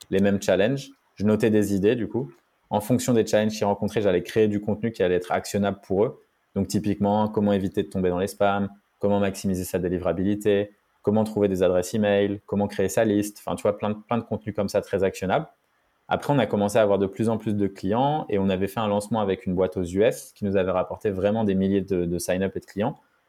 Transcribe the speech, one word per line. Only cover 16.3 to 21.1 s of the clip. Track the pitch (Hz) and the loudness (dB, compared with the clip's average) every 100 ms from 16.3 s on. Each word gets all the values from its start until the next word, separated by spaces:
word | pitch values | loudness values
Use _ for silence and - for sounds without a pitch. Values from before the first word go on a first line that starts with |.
on | 143 | 0
a | 107 | 2
commencé | 107 101 117 | 0 2 4
à | |
avoir | 104 98 | 4 4
de | 98 | 0
plus | - 113 | 0 -2
en | 110 | -2
plus | 113 104 | -2 -2
de | 98 | -2
clients | 98 95 110 139 151 - | -2 -2 0 0 -2 -2
et | 101 | -2
on | 98 | 0
avait | 92 98 | 0 -2
fait | - | -2
un | 107 | -2
lancement | 101 104 113 | -2 -2 -2
avec | 101 92 - | 0 -2 -2
une | |
boîte | 90 92 98 | 0 0 -2
aux | |
U | 87 92 | -2 2
S | 113 - - | 2 0 -8
qui | - | -8
nous | 101 98 | -2 0
avait | 92 | 0
rapporté | 90 90 92 107 | 0 -2 -4 -4